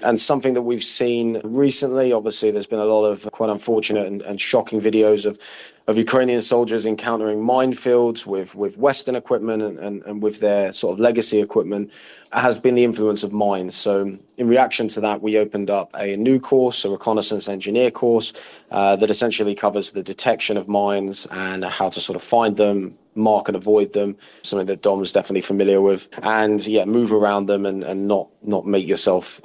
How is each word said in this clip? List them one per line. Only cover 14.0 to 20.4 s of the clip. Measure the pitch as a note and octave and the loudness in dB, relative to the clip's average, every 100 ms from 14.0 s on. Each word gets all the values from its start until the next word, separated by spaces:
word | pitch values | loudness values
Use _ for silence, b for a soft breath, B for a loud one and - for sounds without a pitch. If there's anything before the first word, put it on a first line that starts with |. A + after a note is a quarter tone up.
| G2 F#2+ _ - | -2 -8 _ -2
in | A#2+ | 2
reaction | B2 B2 - A2 | 4 4 0 -4
to | A2 | 0
that, | G#2+ G#2 | 0 0
we | G#2+ G#2+ | 0 0
opened | G#2+ G2+ G2+ | 0 -2 -2
up | G2 F#2+ - | -2 -4 -6
a | G2+ G2 | -6 0
new | A#2+ C3 | 2 2
course, | - C3+ B2+ - G2 | 4 2 2 0 -4
a | |
reconnaissance | G2 A#2 G#2+ G2+ G#2 - | -4 -2 0 -2 -4 -6
engineer | G2 G2 A2+ B2 | -6 -2 0 0
course, | - A#2+ A2+ A2+ - B B B | 2 2 2 0 -10 B B B
uh, | - G2 G2 | 0 2 2
that | G#2+ | 2
essentially | G2+ A#2+ G#2+ G#2 | 2 0 0 -2
covers | G2+ G#2 G2+ F#2+ | 0 -2 -2 -4
the | G2 | -8
detection | F#2+ F#2+ B2 A2+ | -8 -4 -2 0